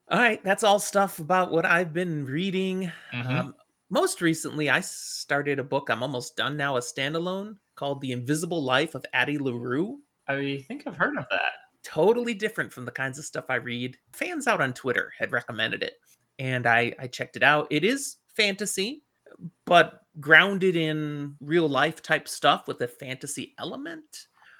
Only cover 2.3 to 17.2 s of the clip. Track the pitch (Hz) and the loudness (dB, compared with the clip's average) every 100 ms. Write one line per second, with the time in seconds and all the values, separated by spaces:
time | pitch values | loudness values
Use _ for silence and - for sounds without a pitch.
2.3 | 147 196 185 190 185 180 - - 123 120 | -2 -2 0 -2 -2 -6 -8 -10 -8 -2
3.3 | 127 139 - _ _ - 240 370 - 170 | -2 -2 -8 _ _ -4 0 0 2 0
4.3 | 160 147 139 147 143 185 - - - - | 0 -2 -2 2 2 0 -10 -12 -10 -2
5.3 | 143 139 135 135 135 - 113 131 123 117 | -2 0 -2 -2 -2 0 -2 -2 -4 -6
6.3 | - 120 147 143 127 120 - 139 165 180 | -4 -2 -2 0 0 -2 -4 -4 -2 -4
7.3 | 190 208 208 _ - 139 135 135 123 123 | -4 -8 -14 _ -8 -6 -4 -4 -4 0
8.3 | 156 170 170 131 127 160 127 - 127 131 | 0 0 -2 2 2 2 -4 -4 0 0
9.3 | 147 135 120 123 131 202 285 _ _ - | 0 -2 -4 -2 -2 -2 -6 _ _ -6
10.3 | 139 139 139 135 269 - 165 220 277 139 | -4 -4 -6 -8 -12 -10 -2 -2 -2 -4
11.3 | 95 67 - - _ - 156 185 240 240 | -2 -2 -6 -14 _ -8 2 4 4 0
12.3 | 202 214 196 120 - 120 - 131 139 151 | -2 -4 -4 -8 -8 -10 -6 -6 -6 -10
13.3 | 139 - 127 123 120 123 - _ - 330 | -8 -4 -4 -2 -6 -6 -10 _ -8 -6
14.3 | 339 240 190 131 127 135 - - - - | -2 0 2 0 -2 0 0 -2 -4 -4
15.3 | 123 - 110 110 95 - - _ _ _ | -2 -4 -2 -2 -2 -6 -8 _ _ _
16.3 | - 131 127 120 117 120 - 131 - | -8 -4 0 4 4 4 -2 -10 -8